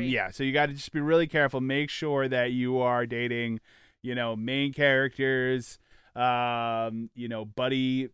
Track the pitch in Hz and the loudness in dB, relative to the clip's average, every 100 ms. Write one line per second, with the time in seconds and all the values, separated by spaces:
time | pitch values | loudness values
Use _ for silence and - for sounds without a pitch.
0 | 123 117 92 - 135 143 147 139 - 151 | -2 0 -2 -2 0 2 0 -2 -6 -2
1 | 147 165 160 156 139 131 131 139 147 - | 4 4 4 2 2 2 -2 -2 -2 -4
2 | 156 139 131 127 123 127 123 127 123 123 | -2 0 2 2 0 0 0 2 2 2
3 | 120 120 120 117 117 110 _ - _ _ | 0 -2 -2 -2 -2 -4 _ -20 _ _
4 | 127 123 117 110 117 135 143 139 143 131 | -8 -4 -2 -2 -2 -2 -2 2 4 4
5 | 135 - 135 131 127 131 - - _ - | 2 0 0 2 2 0 -4 -16 _ -20
6 | _ 120 123 123 123 117 117 113 113 113 | _ -2 0 2 0 -2 -2 -2 -2 -4
7 | 117 120 120 113 110 104 127 131 131 131 | -10 -10 -8 -8 -8 -2 0 2 0 0
8 | 131 | -4